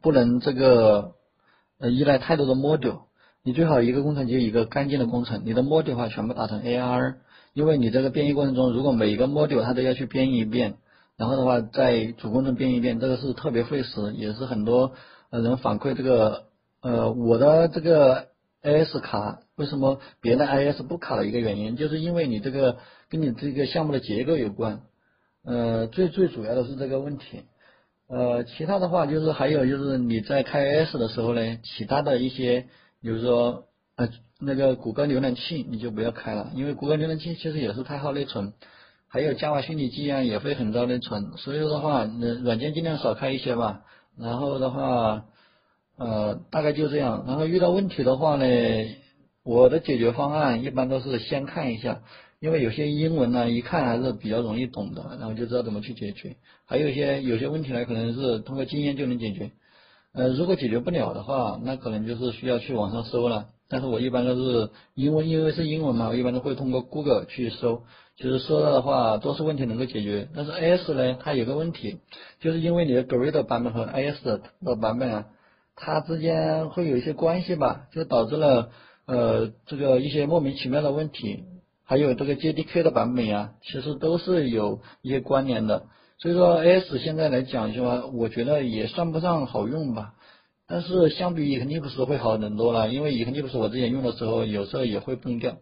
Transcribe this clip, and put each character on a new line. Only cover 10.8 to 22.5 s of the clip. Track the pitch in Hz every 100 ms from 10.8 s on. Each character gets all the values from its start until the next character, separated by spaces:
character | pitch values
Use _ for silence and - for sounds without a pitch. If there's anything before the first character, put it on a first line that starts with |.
| _ _ _ -
然 | 110
后 | 135
的 |
话 | 127 123
在 | 110 - 127 117 113
主 | 117 113
工 | 120
程 | 135 120
编 | 131
译 | 123
一 |
遍， | 123 113
这 | 131
个 | 127
是 | 139
特 | 123 156
别 | 117
费 | 117 143
时， | 127 - 104
也 | 107 107
是 | 110 131
很 | 117
多， | 107 120 131 - - - _
呃， | 117
人 | 117 123
反 | 120 107
馈 | 143
这 | 123
个， | 131 120 107 104 - _ _ _
呃， | 127 117 113
我 | 120 117 113
的 | 143 160 165
这 | 170
个 | 160 156 135 131 - _ _ _
A | 147 151
S | 156 139
卡， | - 104 104 - _ -
为 |
什 | 147 147
么 | 135 135 - _
别 | 117 123
的 | 143
I | 139 139
S | 143
不 | 131 170
卡 | - 113
的 | 104
一 |
个 | 120
原 | 113 101
因， | 107 127
就 | 151
是 | 156
因 | 165
为 | 170 147
你 | 107
这 | 135